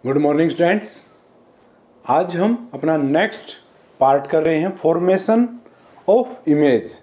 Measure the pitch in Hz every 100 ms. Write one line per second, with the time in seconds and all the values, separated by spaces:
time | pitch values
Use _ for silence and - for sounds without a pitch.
0 | 123 139 147 147 165 - 175 208 - -
1 | - _ _ _ _ _ _ _ _ _
2 | - 139 180 170 208 240 - 139 160 156
3 | 139 151 214 - - - _ _ _ _
4 | 147 147 - 160 156 160 180 - 156 165
5 | 180 190 190 226 240 - - _ _ -
6 | - 220 247 - - 147 147 117 90 -